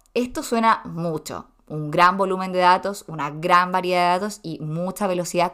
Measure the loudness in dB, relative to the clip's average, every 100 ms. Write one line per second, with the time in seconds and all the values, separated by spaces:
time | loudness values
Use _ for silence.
0 | _ -4 -2 -4 -2 2 4 2 -2 -6
1 | -4 -4 -6 -12 -12 _ -10 -8 -2 4
2 | 4 4 0 -2 -2 4 6 4 2 -6
3 | -8 -6 -6 -4 0 2 2 0 0 2
4 | 2 2 -2 -8 -10 -10 -6 -6 -6 -4
5 | -2 -2 -2 0 -2